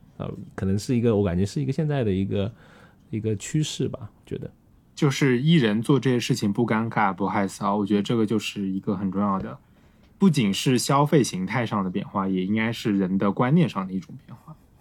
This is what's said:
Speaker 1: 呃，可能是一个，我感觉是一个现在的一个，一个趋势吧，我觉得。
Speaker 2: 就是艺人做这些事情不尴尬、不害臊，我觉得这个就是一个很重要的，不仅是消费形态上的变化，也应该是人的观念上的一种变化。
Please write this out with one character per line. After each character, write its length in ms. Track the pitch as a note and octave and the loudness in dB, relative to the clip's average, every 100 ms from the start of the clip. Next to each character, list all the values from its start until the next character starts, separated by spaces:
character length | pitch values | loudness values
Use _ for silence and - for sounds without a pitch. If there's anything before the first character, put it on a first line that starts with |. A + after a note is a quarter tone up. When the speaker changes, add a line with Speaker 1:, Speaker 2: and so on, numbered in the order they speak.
| _ - | _ -12
Speaker 1:
呃， 120 | F2+ - - | -10 -10 -14
可 120 | - F#2+ | -6 -2
能 120 | F#2+ | -2
是 180 | - B2 | 0 0
一 40 | |
个， 140 | A#2 | 2
我 80 | G#2 | 4
感 160 | G2+ F2 | 2 2
觉 80 | G2 | -2
是 160 | D#3 | -2
一 40 | C3 | -4
个 60 | |
现 140 | C3+ D#3 | -2 -2
在 160 | C#3+ | 0
的 80 | A2 | 0
一 140 | F#2 | 0
个， 280 | G2 G#2 G2 - - - - _ - | 0 -2 -4 -6 -20 -20 -20 _ -10
一 100 | A2 | -6
个 160 | A2 G#2 | -4 -4
趋 260 | - D#3 | -2 -2
势 240 | D3+ - C3+ | -2 -4 -6
吧， 120 | - | -6
我 200 | - _ - | -14 _ -12
觉 80 | - | -10
得。 120 | - - _ _ _ | -10 -16 _ _ _
Speaker 2:
就 160 | - D3 | 0 0
是 300 | C3+ C#3 B2 | 2 2 4
艺 140 | D3+ E3 | 4 6
人 240 | A2+ G#2+ | 4 2
做 180 | A#2+ C3+ | 2 2
这 100 | C3+ | 4
些 80 | B2 | 0
事 160 | - | 0
情 160 | A#2+ G#2+ | 0 0
不 160 | G2+ A2+ | 0 0
尴 220 | A2 A2+ | 0 0
尬、 240 | A2+ G#2 | 0 0
不 140 | F#2 G2 | 0 -2
害 200 | G#2+ F#2+ | 0 -2
臊， 300 | - G#2 G#2 | -2 -2 0
我 80 | |
觉 120 | G2 G#2 | 2 0
得 60 | |
这 140 | G2+ A#2+ | 2 0
个 80 | |
就 140 | G#2+ A2 | 2 0
是 280 | - G#2 G2 | -2 -6 -4
一 140 | F#2+ | -4
个 160 | A2+ G2 | -4 -4
很 160 | G2 | -2
重 80 | F#2+ | -2
要 180 | G#2 F#2+ | -2 -2
的， 200 | G#2+ - _ _ _ _ _ - | -6 -12 _ _ _ _ _ 2
不 140 | G3 | 2
仅 200 | C#3 G#2 | 4 2
是 260 | F#2+ C#3+ B2 | 2 2 2
消 260 | - C#3 | 2 2
费 180 | D3 D#3+ | 4 4
形 220 | G#2+ F#2 | 4 -2
态 220 | F#2+ A#2+ A2 | -4 -2 -2
上 180 | G#2+ | -2
的 60 | F#2+ | -2
变 140 | F#2+ - | -4 -6
化， 180 | G#2 F#2+ | -4 -2
也 160 | F#2 | -2
应 120 | F#2 | 0
该 180 | A2 A2+ | -2 -2
是 240 | A#2 A#2 G2 | -4 -2 0
人 220 | F#2 G2 | 0 0
的 120 | G2+ | 0
观 240 | - B2 | 0 2
念 140 | E3+ B2+ | 4 2
上 180 | G2+ F#2+ | 0 -6
的 60 | |
一 80 | F#2+ | -6
种 140 | - C3 | -10 -16
变 100 | - | -18
化。 220 | B2+ - D#3 _ _ | -20 -20 -20 _ _